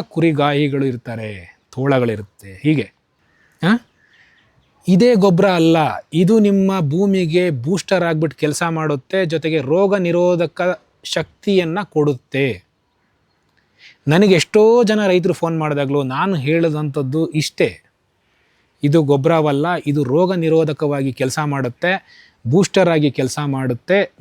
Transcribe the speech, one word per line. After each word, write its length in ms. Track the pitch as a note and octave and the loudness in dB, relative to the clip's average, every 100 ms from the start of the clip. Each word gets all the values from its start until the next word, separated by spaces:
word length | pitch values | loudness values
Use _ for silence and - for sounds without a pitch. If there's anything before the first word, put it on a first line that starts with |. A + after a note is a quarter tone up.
ಕುರಿಗಾಹಿಗಳು 840 | - E3 E3 C#3+ C#3+ C#3+ D3 C#3 C3+ | -2 -2 0 0 0 0 -2 -2 -4
ಇರ್ತಾರೆ, 720 | B2 - A2+ G#2+ G2 E2+ _ _ | -4 -8 -10 -10 -12 -18 _ _
ತೋಳಗಳಿರುತ್ತೆ," 840 | - C3+ C3+ A#2+ G#2+ G2+ _ G2 | -4 0 2 0 -4 -10 _ -20
ಹೀಗೆ. 400 | F#2 D3 D3 G2 _ _ _ _ _ _ _ | -6 -2 -2 -4 _ _ _ _ _ _ _
ಆ? 120 | E3 A#3 - _ _ _ _ _ _ _ _ _ - | 0 0 -4 _ _ _ _ _ _ _ _ _ 0
ಇದೇ 280 | F3+ A#3+ A3+ | 4 4 4
ಗೊಬ್ಬರ 340 | G3 F3 G3 | 4 4 2
ಅಲ್ಲ, 280 | F3 E3 E3 C#3 F#2 - | 2 4 2 0 -4 -6
ಇದು 260 | D#3+ F#3 A3 | 0 2 4
ನಿಮ್ಮ 400 | G3+ G3 F#3+ F#3+ | 4 2 0 0
ಭೂಮಿಗೆ 680 | D3 D#3+ G3+ F#3+ E3+ F3 F3+ | -2 0 0 0 0 0 0
ಬೂಸ್ಟರ್ 540 | C3+ B2+ F#3+ - F#3 | -2 -4 -4 -2 -2
ಆಗ್ಬಿಟ್ಟು 360 | E3+ D#3+ D#3+ - | 0 -2 -4 -2
ಕೆಲ್ಸ 240 | D3+ C#3+ | -4 -2
ಮಾಡುತ್ತೆ, 600 | E3+ D#3+ D#3 C#3+ - F#3+ F3 | -2 -2 -2 -4 -4 -4 -2
ಜೊತೆಗೆ 360 | D#3 D#3+ D#3 | -4 -2 -2
ರೋಗ 340 | B2+ E3+ G3 G3+ | 0 0 2 0
ನಿರೋಧಕ 840 | F3 F3 F3 F3 E3 - F3+ E3+ _ _ | 0 0 0 0 -2 -4 -4 -4 _ _
ಶಕ್ತಿಯನ್ನ 760 | - F3 - _ - F#3+ E3 F3+ | -8 -6 -6 _ -2 0 0 -4
ಕೊಡುತ್ತೆ. 840 | F#3+ D3+ D3 C3 _ C3+ C#3 F#2 _ _ _ _ _ _ _ _ _ _ _ _ - _ C#3+ | -4 0 0 -2 _ -4 -2 -4 _ _ _ _ _ _ _ _ _ _ _ _ -20 _ 0
ನನಗೆ 280 | E3 G#3 F3 | 4 4 4
ಎಷ್ಟೋ 480 | - G#3+ A3 A#3+ | 2 4 4 4
ಜನ 240 | G#3+ G#3+ G3+ | 2 0 2
ರೈತರು 260 | F3+ F3+ | 2 0
ಫೋನ್ 260 | E3 E3 D#3+ | -2 -4 -4
ಮಾಡಿದಾಗ್ಲೂ 440 | D#3 C#3+ C#3 C#3+ | -2 -2 -2 -2
ನಾನು 320 | C3 C3+ F#3 F3 | -2 -4 -2 -2
ಹೇಳಿದಂಥದ್ದು 920 | C3 E3 E3 D3+ D3+ D3+ C3 D#3 E3 | 0 0 0 -2 -4 -4 -4 -2 -2
ಇಷ್ಟೇ, 520 | D#3 - - C#3 - _ _ _ _ _ _ _ _ _ _ | -4 -4 -2 -2 -4 _ _ _ _ _ _ _ _ _ _
"ಇದು 180 | D3 D#3+ | 0 2
ಗೊಬ್ಬರವಲ್ಲ, 640 | C#3+ C#3+ D3 E3 D3+ C#3 E3 F3 D3 | 2 2 2 2 0 0 -2 -4 -2
ಇದು 160 | C#3+ | -2
ರೋಗ 300 | B2 D#3+ F3+ | 0 2 2
ನಿರೋಧಕವಾಗಿ 800 | F#3 D#3+ D#3+ D#3 C#3+ D3 C#3+ C#3 | 0 0 2 0 -2 -4 -2 -4
ಕೆಲ್ಸ 260 | A#2+ C3 D#3 | -4 -4 -2
ಮಾಡುತ್ತೆ, 840 | D3 C#3 B2+ - F3 F#3 - - _ _ A#2 | -4 -4 -6 -4 -4 -4 -6 -20 _ _ 0
ಬೂಸ್ಟರ್ 420 | E3 F#3+ G3 F3 | 2 2 2 2
ಆಗಿ 220 | D#3+ D3 | 2 0
ಕೆಲ್ಸ 280 | C3 C3 - C#3+ | 0 -4 -4 -4
ಮಾಡುತ್ತೆ, 680 | C3+ C3 B2 - G3 F#3 - | -4 -4 -4 -2 0 -2 -6